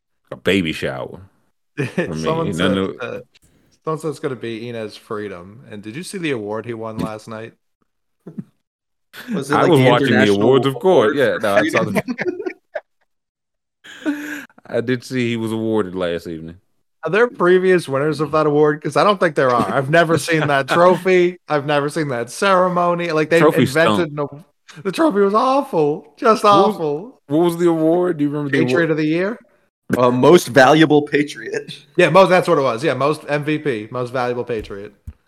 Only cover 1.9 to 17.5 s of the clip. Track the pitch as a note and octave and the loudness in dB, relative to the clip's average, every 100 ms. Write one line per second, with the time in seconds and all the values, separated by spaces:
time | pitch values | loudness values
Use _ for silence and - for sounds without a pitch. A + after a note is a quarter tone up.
1.9 | - C3+ D#2 D#2+ E3 E3 D#2+ F#2 F#2+ F#2+ | -6 -6 -6 -4 -4 -4 -2 -2 -2 -4
2.9 | - A#2+ A2 - _ _ _ _ _ D#3 | -8 -12 -12 -16 _ _ _ _ _ -8
3.9 | D#3 D#3+ C3 D3 A#2+ A#2 A2+ A#2+ A#2 G#2+ | -8 -8 -8 -8 -8 -10 -10 -10 -10 -12
4.9 | - - G#2+ G#2 F2+ F#2 A2 A#2 G#2+ G#2 | -14 -12 -10 -10 -12 -18 -20 -18 -16 -14
5.9 | B2 F#3 G3+ D#3+ B2 G#2 A2 A2+ A2+ A2 | -14 -12 -8 -6 -6 -6 -8 -8 -10 -10
6.9 | A2 A2 A2 A#2 A2 A2+ - _ _ _ | -8 -8 -10 -14 -14 -16 -20 _ _ _
7.9 | _ _ _ - - - _ _ _ _ | _ _ _ -20 -18 -18 _ _ _ _
8.9 | _ _ - B3+ F#3+ B2+ A2 E3 D3 B2+ | _ _ -18 -10 -8 -2 0 4 4 4
9.9 | A#2+ C3+ G#2+ G#2 G2+ A2+ C3+ C3 B2+ F#3+ | 2 2 2 2 2 4 2 2 0 2
10.9 | D#3+ G#2+ C3+ A#2 F2 G#2+ G2 D#3+ - - | 4 4 2 0 0 0 0 0 0 -2
11.9 | G3 - A#3+ F4+ F4+ F#4 - _ - - | -4 -4 -6 -8 -8 -10 -12 _ -16 -16
12.9 | _ _ _ _ _ _ _ _ _ - | _ _ _ _ _ _ _ _ _ -20
13.9 | - D#4 D4 D4 D4 - _ - A#2+ A#2+ | -10 -6 -6 -8 -14 -16 _ -8 -4 -2
14.9 | B2 - C3 A#2 A#2 A2+ A2 A2 A2 F#2 | -4 -4 -4 -4 -4 -4 -4 -2 -2 -2
15.9 | F2+ F2 E2+ F2 D#2+ E2 F#2 _ _ _ | -4 -4 -4 -8 -12 -14 -18 _ _ _
16.9 | _ D#3+ G3 B3 - F3+ | _ -4 -2 -2 0 2